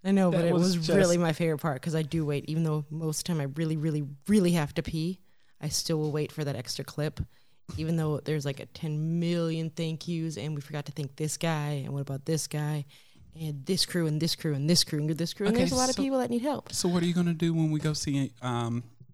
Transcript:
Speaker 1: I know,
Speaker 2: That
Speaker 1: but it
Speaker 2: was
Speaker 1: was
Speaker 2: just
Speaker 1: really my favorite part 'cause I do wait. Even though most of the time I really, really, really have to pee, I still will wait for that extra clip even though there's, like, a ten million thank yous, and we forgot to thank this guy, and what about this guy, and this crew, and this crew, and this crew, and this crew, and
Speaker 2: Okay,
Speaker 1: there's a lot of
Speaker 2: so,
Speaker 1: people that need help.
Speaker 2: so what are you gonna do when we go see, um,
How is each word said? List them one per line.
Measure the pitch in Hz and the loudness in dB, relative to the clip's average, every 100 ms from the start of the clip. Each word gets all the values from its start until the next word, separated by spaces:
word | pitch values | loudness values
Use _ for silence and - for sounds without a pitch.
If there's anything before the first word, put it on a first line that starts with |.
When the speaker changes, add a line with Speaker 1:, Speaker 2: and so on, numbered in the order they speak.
Speaker 1:
I | 190 | 2
know, | 196 185 | 4 6
Speaker 2:
That | 170 | 4
Speaker 1:
but | 170 | 4
it | |
Speaker 2:
was | 175 185 175 | 4 4 2
Speaker 1:
was | 160 | 4
Speaker 2:
just | 190 | 4
Speaker 1:
really | 180 175 | 6 4
my | 170 | 2
favorite | 156 165 151 | 2 0 0
part | 165 131 | -2 -2
'cause | 170 160 | -2 -2
I | |
do | 147 165 147 | 0 0 0
wait. | 143 - | -2 -2
Even | 156 | 0
though | 165 151 147 | 0 0 -4
most | 156 160 151 | -6 -4 -4
of | |
the | - | -2
time | 160 | -2
I | 139 143 | -2 -2
really, | 160 160 | -2 0
really, | 160 151 139 143 - | 0 0 -4 -6 2
really | 214 175 | 4 6
have | 175 147 - | 4 0 -2
to | |
pee, | - 160 165 185 - - _ _ | -4 -4 -4 -6 -14 -20 _ _
I | 151 | -4
still | - - 156 | -4 -2 0
will | 151 | 0
wait | 151 151 | -2 -4
for | - | -4
that | 143 123 | -4 -4
extra | - - - | -6 -8 -8
clip | - 156 - - - - - - - | -4 -4 -4 -8 -12 -20 -20 -12 -6
even | 156 165 | -2 0
though | 156 147 | 0 -2
there's, | - 151 139 | -2 -2 -2
like, | 135 | -6
a | - | -12
ten | - 160 151 160 170 | -8 -4 -2 0 0
million | 170 175 165 160 160 | 0 0 0 -2 -4
thank | - 160 156 175 | -4 -4 -4 -4
yous, | 165 160 147 | -4 -4 -4
and | 147 147 | -6 -6
we | |
forgot | 143 151 143 | -6 -8 -8
to | |
thank | 156 139 - | -8 -8 -4
this | 156 - | -4 -2
guy, | 165 156 147 143 | 0 0 -2 -2
and | 131 | -4
what | 139 | -4
about | 139 135 160 | -4 -6 -2
this | 160 - | -2 -2
guy, | 151 147 151 139 - - - - 160 | -4 -2 -4 -6 -14 -20 -20 -20 -10
and | 160 143 131 | -8 -6 -2
this | 185 - | -2 0
crew, | 175 160 | 0 0
and | 151 | 0
this | 160 - | 0 -2
crew, | 160 | -2
and | 139 151 | 0 4
this | 175 | 4
crew, | - 151 | 4 0
and | 156 160 | 0 -2
this | 170 | -4
crew, | - 202 | 0 2
and | 233 | 4
Speaker 2:
Okay, | |
Speaker 1:
there's | 254 | 4
a | 254 | 4
lot | 254 | 2
of | 262 | 2
Speaker 2:
so, | |
Speaker 1:
people | 269 269 | 0 0
that | 247 | 0
need | 240 | 0
help. | 277 269 - | 0 -4 -4
Speaker 2:
so | - 180 | -2 2
what | 175 | 2
are | 175 | 2
you | |
gonna | 175 175 | 2 2
do | 160 170 | 2 2
when | 165 156 | 4 2
we | 151 | 2
go | 156 | 0
see, | 143 151 139 131 - | -2 0 0 0 -4
um, | 127 120 117 120 117 - - | -4 -2 0 -2 -6 -16 -20